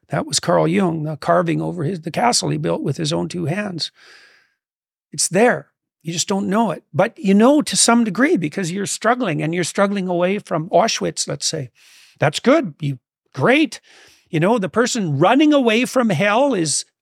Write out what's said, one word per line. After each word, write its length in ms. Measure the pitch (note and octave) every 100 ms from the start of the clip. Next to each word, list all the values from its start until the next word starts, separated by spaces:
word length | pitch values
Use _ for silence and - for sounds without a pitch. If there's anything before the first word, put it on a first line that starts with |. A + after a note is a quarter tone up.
| _
That 180 | C#3+ D#4+
was 120 | D3+
Carl 280 | - E3+ D#3+
Jung, 340 | F#3+ F3+ E3
the 120 | D#3 D3+
carving 440 | - E3+ E3+ D#3
over 220 | D#3+ F3
his, 180 | D3 F3+
the 80 | D#3+
castle 400 | F3+ A#3+ - D#3
he 80 | D3+
built 240 | E3 F3
with 160 | G#3+ C#3
his 140 | D3+
own 160 | E3+ E3+
two 180 | F3 D3+
hands. 440 | F#3+ G3+ E3+ - _ - - _ _ _ _ _ _ _ _ _
It's 180 | D3 -
there. 400 | F3 B3 D#3 - _ _ _
You 100 | E3
just 160 | E3+ -
don't 200 | G3 G3+
know 220 | G#3 A3
it. 140 | - -
But 260 | D3+ A3+ -
you 160 | F#3+
know 280 | G3+ A#3+ D4
to 140 | - F#3+
some 280 | - A#3
degree 320 | A3+ F3+ D4 C#4
because 340 | D3+ G3 E3+
you're 140 | F#3+ G3
struggling, 560 | - G#3+ B3 G#3 D3+
and 120 | D#3
you're 100 | F3
struggling 440 | D#3+ - G3+ G3+ F#3
away 300 | F3 F3+ G3+
from 300 | - E3+ E3+
Auschwitz, 560 | E3+ A3 - F3 - -
let's 180 | D3 -
say. 240 | D#3 B2+ _ _ _ _ -
That's 220 | C#3+ -
good. 340 | A#3 D#4+ G3+ -
You, 180 | D3 B2+ _ _ _
great. 460 | C3 E3 C#4+ D4+ - _ - - _ _
You 100 | D#3
know, 180 | F3+ A#3+
the 100 | F3+
person 500 | G#3+ B3 A#3+ F3 C#3
running 340 | F#3 C4+ D4+
away 320 | D4 A#3 A3
from 260 | B3+ C4 A#3
hell 440 | D#3 G3+ A3 C#4+
is 300 | G3+ D#3 - - _